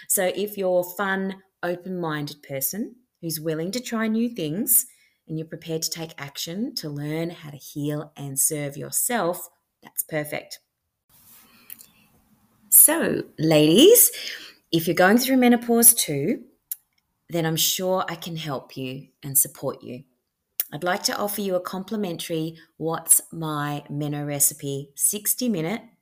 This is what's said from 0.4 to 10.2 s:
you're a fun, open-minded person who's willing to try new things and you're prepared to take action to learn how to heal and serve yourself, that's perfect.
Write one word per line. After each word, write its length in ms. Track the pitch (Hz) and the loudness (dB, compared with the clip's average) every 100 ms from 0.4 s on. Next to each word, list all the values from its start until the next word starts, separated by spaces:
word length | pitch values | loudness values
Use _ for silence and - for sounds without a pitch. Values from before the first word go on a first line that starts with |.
| 208 202 | -4 -2
you're 240 | 185 180 | 0 0
a 160 | 180 - | 0 -2
fun, 400 | 196 190 190 190 _ _ | -2 -2 -4 -6 _ _
open-minded 800 | 175 175 185 185 160 151 147 - | -6 -6 -6 -6 -4 -4 -6 -10
person 520 | - 139 135 190 311 - _ _ | -10 -6 -4 -4 -8 -10 _ _
who's 200 | 170 160 | -8 -6
willing 300 | 160 156 170 | -4 -4 -4
to 80 | 240 | -6
try 260 | 247 226 220 | -6 -4 0
new 220 | 220 240 | 0 -2
things 580 | 233 156 165 277 - - _ _ _ - | -4 -4 -4 0 0 0 _ _ _ -10
and 120 | 160 | -8
you're 100 | 160 | -8
prepared 340 | 160 165 160 | -12 -6 -4
to 80 | 160 | -4
take 240 | 170 160 - | -8 -10 -12
action 560 | 139 - - 180 254 - | -14 -10 -10 -6 -6 -6
to 120 | 156 | -8
learn 420 | 143 147 156 170 | -6 -6 -4 -6
how 200 | 170 151 | -8 -16
to 60 | 147 | -18
heal 560 | - 151 143 147 151 - | -14 -6 -4 -4 -8 -12
and 220 | 139 135 | -8 -2
serve 380 | - 156 143 147 | 0 0 -6 -8
yourself, 720 | 139 - - 240 170 175 - _ _ _ | -6 -4 -2 0 0 -2 -8 _ _ _
that's 200 | - - | -14 -10
perfect. 580 | - 156 | -6 -6